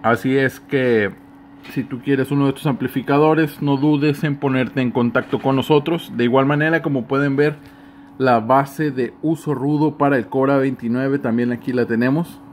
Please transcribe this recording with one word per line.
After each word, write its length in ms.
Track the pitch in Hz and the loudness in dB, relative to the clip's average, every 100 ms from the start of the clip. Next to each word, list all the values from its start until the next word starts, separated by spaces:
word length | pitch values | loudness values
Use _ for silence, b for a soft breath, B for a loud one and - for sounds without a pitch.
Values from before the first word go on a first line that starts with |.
Así 340 | 110 117 131 135 | 2 0 0 0
es 240 | 131 - | 0 -4
que 500 | - 139 127 117 101 95 - - - - - | -4 -2 2 2 0 -4 -20 -20 -20 -20 -12
si 140 | - 117 | -8 -8
tú 160 | 123 | -8
quieres 280 | 139 139 127 | -2 0 0
uno 140 | 143 | 0
de 60 | 139 | 0
estos 180 | 135 156 | 0 -4
amplificadores, 920 | 120 131 135 117 143 156 156 156 - | -2 -2 -4 0 2 4 4 0 -2
no 160 | 143 139 | -2 0
dudes 480 | 147 147 151 143 156 | 2 2 0 0 -2
en 100 | 139 | -2
ponerte 460 | 143 131 120 139 | -2 0 -2 -2
en 100 | 127 | -2
contacto 480 | 123 120 120 120 - | 0 0 0 -2 -2
con 160 | 139 135 | 0 0
nosotros. 560 | 120 151 147 165 - 117 | 2 2 2 -6 -6 -2
De 80 | 120 | 2
igual 200 | 131 135 | 4 2
manera, 360 | 147 156 165 | 2 0 0
como 240 | 160 139 113 | -2 -4 -2
pueden 320 | 139 143 139 | -2 -2 2
ver, 180 | 147 147 B B B B B - | 0 -2 B B B B B -2
la 240 | 131 117 | 2 2
base 500 | 110 131 143 - 151 | 4 2 2 -4 -4
de 220 | 127 120 - | -2 -6 -4
uso 340 | 156 160 - 135 | -4 -2 -2 -2
rudo 420 | 139 147 151 143 | 0 0 0 2
para 200 | 143 139 | 2 2
el 100 | 110 | 0
Cobra 300 | 135 135 139 | 0 2 2
veintinueve 600 | 135 127 117 123 135 139 | 0 -2 -4 -2 0 -2
también 340 | 131 117 120 | 0 0 0
aquí 180 | 117 135 | -2 -4
la 140 | 123 117 | -2 0
tenemos. 560 | 113 123 147 175 - - | 0 2 0 -2 -10 -20